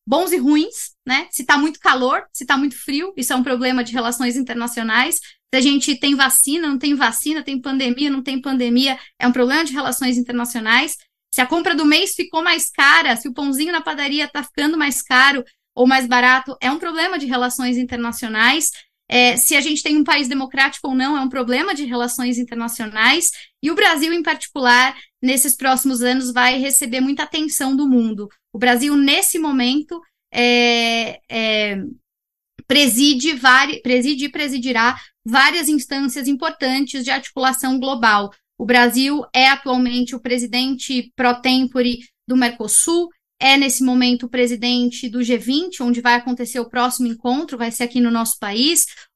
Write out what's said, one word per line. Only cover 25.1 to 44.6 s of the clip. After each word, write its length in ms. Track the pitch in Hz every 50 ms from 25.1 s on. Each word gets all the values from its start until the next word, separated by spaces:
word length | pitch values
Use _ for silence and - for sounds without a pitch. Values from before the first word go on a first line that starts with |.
| _ -
nesses 340 | 247 254 269 262 277 285 -
próximos 460 | - 262 262 262 254 - 269 254 233
anos, 300 | 247 247 254 269 254 247
vai 260 | 233 247 247 247 254 262
receber 420 | 269 277 269 - 285 233 240 262
muita 240 | 262 277 285 294 302
atenção 500 | 302 - 311 311 302 - - 277 262 269
do 140 | 269 294 269
mundo. 400 | 254 240 226 226 214 196 208 202 _ _ _ _
O 60 | - 202
Brasil, 380 | 247 247 247 233 277 294 294
nesse 420 | 285 277 277 294 370 392 - - 330
momento, 640 | 311 302 269 254 240 247 269 302 294 - 349 339 330 _ _ _ _ _
é, 880 | - 240 240 240 240 240 240 240 233 233 233 233 226 233 226 - - - _ -
é, 540 | 226 226 220 220 214 214 214 208 202 196 190 196 - _ _ _ _ _ _ _ _ _ _ _ _ - - -
preside 640 | 262 294 285 240 208 247 285 294 285 247 277 330 311
vari-, 480 | 240 254 254 254 262 277 285 294 -
preside 440 | - 254 254 254 240 285 302 262 285
e 20 | 285
presidirá 720 | - 311 294 269 269 254 233 262 240 226 233 247 262 - - - _ _ -
várias 420 | 226 233 262 269 302 302 349 294 330
instâncias 600 | 302 277 - - 277 277 277 254 - 285 254 277
importantes 760 | 285 254 330 320 320 - 277 254 262 269 277 254 - 269 240
de 60 | -
articulação 680 | - 277 - - - 269 254 262 254 - - 262 262 262
global. 520 | 254 269 269 233 233 220 208 202 202 202 - _ _ _ _
O 80 | - 233
Brasil 600 | 208 247 247 240 240 233 254 269 277 294 294 - - -
é 140 | 254 262 269
atualmente 640 | 277 269 - 269 254 254 254 240 247 247 247 240 262
o 60 | 240
presidente 920 | - 247 247 247 240 220 233 247 254 269 269 262 - - 262 247 240 - _
pro 180 | - 254 240 240 240
tempore 580 | - 254 254 262 262 247 - 254 240 247 240 240 - - _ _ _ -
do 80 | 254
Mercosul, 720 | 254 247 233 240 - 214 214 - - - 330 339 349 349 339 _ _ _ _ _ -
é 160 | 262 269 269
nesse 260 | 277 277 269 - -
momento 440 | 262 254 247 254 247 247 247 240 254
o 20 | 247
presidente 800 | - 247 247 233 240 208